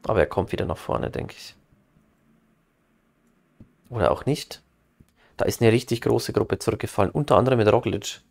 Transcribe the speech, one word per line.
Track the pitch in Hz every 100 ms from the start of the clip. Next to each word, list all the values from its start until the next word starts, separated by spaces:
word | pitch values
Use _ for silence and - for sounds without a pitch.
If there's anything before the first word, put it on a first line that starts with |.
| -
Aber | 107
er | 76
kommt | - 92
wieder | - -
nach | 80
vorne, | - - 60
denke | - - -
ich. | - _ _ _ _ _ _ _ _ _ _ _ _ _ _ _ _ _ _ _ _ _ - _ _
Oder | 117 80
auch | - -
nicht. | 151 - - _ _ _ _ - _ _ -
Da | -
ist | -
eine | 117
richtig | 117 - 120
große | 120 117 -
Gruppe | - 107 -
zurückgefallen. | - - - - 98
Unter | 151 143 104
anderem | 123 123
mit | 107
Roglic. | 110 110 98 - - _